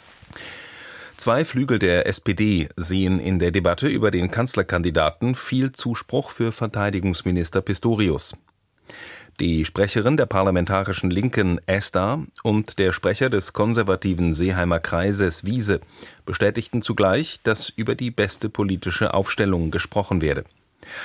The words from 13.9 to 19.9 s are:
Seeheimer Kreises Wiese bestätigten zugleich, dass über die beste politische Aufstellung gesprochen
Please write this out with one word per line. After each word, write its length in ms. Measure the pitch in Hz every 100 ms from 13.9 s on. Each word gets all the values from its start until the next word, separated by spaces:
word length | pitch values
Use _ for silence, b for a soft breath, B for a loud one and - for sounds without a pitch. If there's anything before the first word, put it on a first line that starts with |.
| 92 98 87 85
Seeheimer 480 | 78 90 90 87 82
Kreises 640 | - 85 98 101 92 -
Wiese 360 | 95 123 104 87 B B B B
bestätigten 580 | - 92 104 113 - -
zugleich, 560 | - 107 98 113 165 -
dass 240 | 113 107 -
über 260 | - 113
die 160 | 117 123
beste 380 | 117 101 - 107
politische 640 | - 101 92 92 - 110
Aufstellung 560 | 95 95 - 101 90 80
gesprochen 520 | 82 -